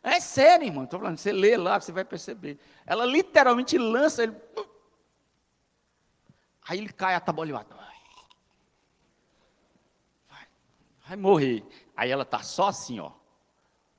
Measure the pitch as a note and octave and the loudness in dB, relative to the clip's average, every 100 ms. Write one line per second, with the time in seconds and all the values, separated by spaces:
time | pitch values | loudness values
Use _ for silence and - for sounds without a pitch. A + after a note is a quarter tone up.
0 | B3 F4 - - D4 F4 C4+ C#3+ C3 F3+ | -2 -2 0 4 8 6 4 -6 -8 -8
1 | G#3 D#3+ G3 G3+ G3+ A3+ F3+ G3 - E3+ | -8 -6 -4 2 4 4 2 -2 -4 -10
2 | F#3+ E3+ - C3+ C#3+ C#3+ _ _ - G#3+ | -10 -12 -14 -14 -14 -16 _ _ -6 -4
3 | B3 D4 F#4+ D#4 B3+ A#3+ B3+ C#4 A3+ A#3 | 0 0 2 6 6 4 0 0 0 0
4 | D4+ C4 A3+ G#3+ - - - _ _ _ | 0 0 -4 -6 -18 -16 -16 _ _ _
5 | _ _ _ _ _ _ _ _ _ _ | _ _ _ _ _ _ _ _ _ _
6 | _ _ _ _ _ _ - F#3 G#3+ - | _ _ _ _ _ _ -12 -10 -10 -6
7 | F#3+ F3 - D#3 D#3+ B2+ - - - - | -4 -2 -4 -6 -6 -8 -12 -20 -20 -20
8 | - - - _ _ _ _ _ _ _ | -20 -20 -20 _ _ _ _ _ _ _
9 | _ _ _ _ _ _ _ _ _ _ | _ _ _ _ _ _ _ _ _ _
10 | _ _ _ - - _ _ _ _ _ | _ _ _ -20 -20 _ _ _ _ _
11 | - G3 F#3+ F3 C#3 A2+ - - _ - | -16 -2 4 4 4 -2 -6 -20 _ -6
12 | A#2+ C#3 B2 A#2+ - - G3 F#3+ - A2+ | -4 -4 -4 -8 -6 -2 -2 -2 -10 -12
13 | D2+ - _ _ _ _ _ _ _ | -14 -18 _ _ _ _ _ _ _